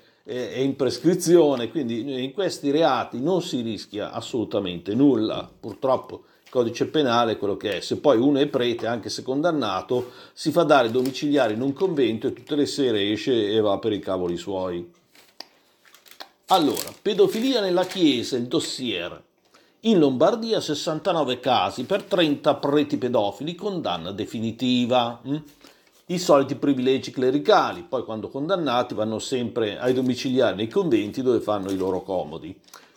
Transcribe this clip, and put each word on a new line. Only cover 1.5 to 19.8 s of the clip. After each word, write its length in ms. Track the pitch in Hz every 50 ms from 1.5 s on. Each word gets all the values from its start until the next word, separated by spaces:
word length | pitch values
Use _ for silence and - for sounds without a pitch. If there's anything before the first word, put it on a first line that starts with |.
| 135 120 117 113
quindi 540 | - 160 127 117 117 117 135 143 131 127 131
in 100 | 135 -
questi 380 | 208 190 156 - - 143 143
reati 480 | 139 156 165 143 123 117 101 - - 120
non 220 | 135 170 185 170
si 200 | - - - 123
rischia 500 | 113 113 104 92 - - 101 104 90 -
assolutamente 840 | - 117 - - - 113 101 - 123 104 98 92 87 85 - 98 107
nulla. 540 | 123 147 143 120 110 110 92 71 90 - - - _
Purtroppo 640 | - 110 98 - - 131 127 - - - - - - _ _ _ _
il 60 | -
codice 380 | - 127 120 113 113 - 139
penale 460 | - - 156 143 120 117 120 120 110 104
è 40 |
quello 180 | - 107 101 95
che 220 | - - 104 95
è, 40 | 85
se 160 | - - 120
poi 200 | - - 147 123
uno 220 | 110 131 147 143 135
è 80 | 147
prete, 400 | 143 - 123 123 120 113 - 107
anche 220 | 113 120 113 110 104
se 120 | - 113
condannato, 880 | 110 123 131 143 160 175 160 143 113 101 92 95 - - 123 123 123 - - - - - _
si 180 | - - -
fa 120 | - 175 165
dare 260 | 151 151 135 120 113
domiciliare 640 | 117 127 127 135 131 - 156 147 143 139 123 110 107
in 80 | 113
un 120 | 131 139 139
convento 540 | - 190 180 165 143 123 113 113 110 139
e 60 | 120 -
tutte 220 | - - - 147
le 100 | 147 135
sere 460 | - - 147 135 120 107 101 101 104
esce 400 | 110 101 - 139 123 110 104 98
e 80 | 110 110
va 160 | 104 104 98
per 160 | - - 110 104
i 60 | 92
cavoli 380 | - 98 95 90 90 87 87
suoi. 540 | 85 - 98 95 92 92 92 87 87 87 85 _ _ _ _ _ - - _ _ - - _ _ _ _ _ _ _ _ _ - - _ - - - - - _ _ _
Allora, 420 | - 180 180 151 127 104 - - - - -
pedofilia 600 | - 196 214 190 202 - - 220 247 269 262 220
nella 240 | 196 185 175 185 180
chiesa, 500 | - - 190 170 143 127 117 101 - 131
il 120 | 120 120
dossier. 760 | 127 165 147 - - - 131 127 113 95 85 87 82 80 80 _ _ _ _ _ _ _ _ _ _ _ _